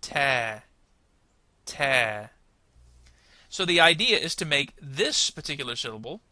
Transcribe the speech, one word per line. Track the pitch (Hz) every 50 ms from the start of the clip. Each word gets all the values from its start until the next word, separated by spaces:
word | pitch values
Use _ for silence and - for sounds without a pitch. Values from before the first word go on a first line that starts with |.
Ta, | - - - 151 143 139 135 127 117 113 107 107 - _ _ _ _ _ _ _ _ _ _ _ _ _ _ _ _ _ _ _ _
ta. | - - - 147 139 135 127 120 110 107 107 104 107 _ _ _ _ _ _ _ _ _ - - - - - - - - _ _ _ - - - _
So | - - 190
the | 175 180 170
idea | 165 165 170 156 202 254 226
is | 156 - 165 -
to | - -
make | 160 147 143 143 - - -
this | - 143 131 139 196 285 302 - - -
particular | - - 147 - 156 139 139 123 117
syllable | 120 - 127 113 110 110 117 151 214 _ _